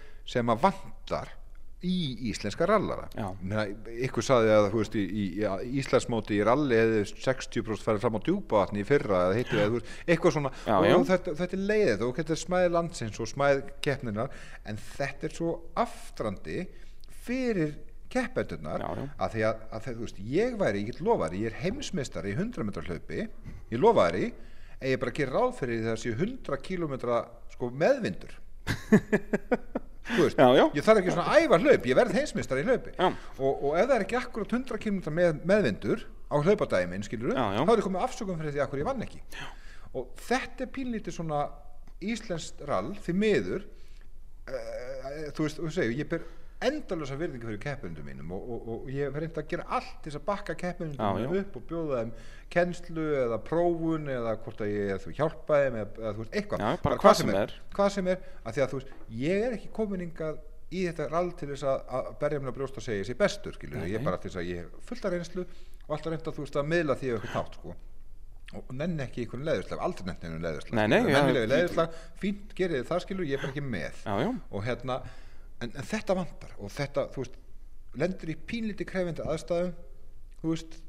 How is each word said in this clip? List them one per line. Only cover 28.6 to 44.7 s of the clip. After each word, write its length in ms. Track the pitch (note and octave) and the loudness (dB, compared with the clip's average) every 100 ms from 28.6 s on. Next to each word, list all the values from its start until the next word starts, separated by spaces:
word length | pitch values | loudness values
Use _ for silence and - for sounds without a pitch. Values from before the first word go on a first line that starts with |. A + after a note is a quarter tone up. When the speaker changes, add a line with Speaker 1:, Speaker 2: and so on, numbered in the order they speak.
| - | -4
Speaker 2:
<laughs> 400 | - - G#3 - G#3 - G3+ - A#3+ - - - - | -4 6 6 6 0 0 -4 0 -2 -2 -8 -8 -12
Speaker 1:
Þú 180 | - A#3 | -2 4
veist, 160 | B2+ - | 4 8
Speaker 2:
Já, 80 | B2+ | 10
já. 100 | C#3 - | 10 8
Speaker 1:
ég 140 | D3 G#3 | 4 6
þarf 140 | G#3+ | 6
ekki 120 | F3+ | 6
svona 200 | D#3+ D#3+ | 2 6
að 60 | C#4+ | 6
æfa 160 | D#4+ E3 | 8 6
hlaup, 280 | C#4 D#3 A2+ | 8 6 8
ég 80 | C3+ | 6
verð 160 | A#3 | 6
heimsmeistari 480 | A3 D4 F3 - C3+ | 4 0 -2 0 0
í 40 | G3 | 2
hlaupi. 240 | A#3 - | 2 0
Speaker 2:
Já. 140 | - F3 - - - | 2 2 2 -8 0
Speaker 1:
Og, 220 | C3+ - C#3+ | 0 2 2
og 60 | |
ef 140 | E3 B3 | 4 6
það 60 | A#3+ | 4
er 80 | |
ekki 140 | F#3+ A#3+ | 4 0
akkúrat 340 | B3 A#3 G3 | -2 -4 -2
hundrað 280 | A#3+ - A3 | -2 -2 -4
kílómetra 300 | A3 F#3+ E3 D#3 | -2 -2 0 4
með, 240 | F3 D3 | 4 4
meðvindur 640 | E3 G#3+ C#3 F2+ G#2 G3+ - - - | 4 6 6 2 0 0 -2 -12 0
á 40 | D3 | 2
hlaupadaginn 560 | D#3+ G#3 C#3+ F#2+ F2 | 6 4 4 2 2
minn, 120 | F#2 A2 | -2 -4
skilurðu, 280 | A2+ B2+ | -4 0
Speaker 2:
Já, 120 | C4 A2 G2+ | 2 2 4
já. 60 | E3+ | 4
Speaker 1:
þá 60 | |
er 80 | A#3 | 4
ég 60 | F#3+ | 4
komið 160 | F#3+ B3 | 0 -2
afsökun 320 | - G3 E3 | -2 -4 -4
fyrir 160 | D#3 | -2
því 80 | C#3+ | 0
af 80 | C3 | 0
hverju 140 | C#3 | 0
ég 60 | F#3+ | -2
vann 100 | C4+ | -2
ekki. 200 | - - - | -6 -8 -10
Speaker 2:
Já. 140 | - - - - - - | -8 -8 -10 -12 -10 -8
Speaker 1:
Og 200 | C3+ B2 - | -8 -8 -8
þetta 460 | - C4 - - C4 | -2 -2 -2 -8 -8
er 40 | |
pínlítið 460 | C4+ B3 A3 G3 E3+ | -6 -4 -4 -6 -6
svona 240 | D#3+ D3 C#3+ - - - - - | -2 0 -2 -4 -10 -10 -12 -8
íslenskt 600 | G3 A#3 - E3 - - | -4 -4 -4 -6 -6 -10
rall, 280 | C#3+ G2 A2+ | -2 0 0
því 220 | G#3 - F#3 | -6 -2 2
miður, 480 | G#3+ D#3 F#2 D#3 - - - - - - - - | 4 4 2 -4 -6 -12 -12 -12 -12 -12 -12 -12
eh, 840 | - C3 A2+ | -8 -8 -6